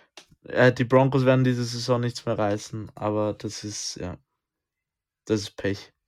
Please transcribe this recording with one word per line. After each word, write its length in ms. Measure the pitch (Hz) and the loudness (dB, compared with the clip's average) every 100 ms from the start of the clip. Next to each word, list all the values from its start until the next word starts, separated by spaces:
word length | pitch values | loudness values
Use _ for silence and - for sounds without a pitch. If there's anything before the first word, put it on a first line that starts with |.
| _ - - _ | _ -20 -20 _
Äh, 280 | - - 127 | -6 4 4
die 120 | 123 | 4
Broncos 400 | 120 131 135 135 | 4 4 6 4
werden 200 | 131 131 | 4 4
diese 200 | 127 120 | 4 2
Saison 360 | 120 120 120 120 | -2 -4 -2 0
nichts 240 | 120 - - | -2 -6 -6
mehr 120 | 110 | -2
reißen, 520 | 104 104 - 110 101 | -2 -2 -6 -12 -12
aber 400 | - 104 107 107 | -8 -4 -2 -2
das 300 | 101 107 - | -4 -8 -10
ist, 320 | 107 101 - - | -12 -10 -10 -10
ja, 200 | 90 - _ _ _ _ _ _ _ _ _ _ - | -10 -12 _ _ _ _ _ _ _ _ _ _ -2
das 140 | 107 | -2
ist 140 | 104 - | -2 -8
Pech, 360 | 98 98 - _ | -6 -6 -10 _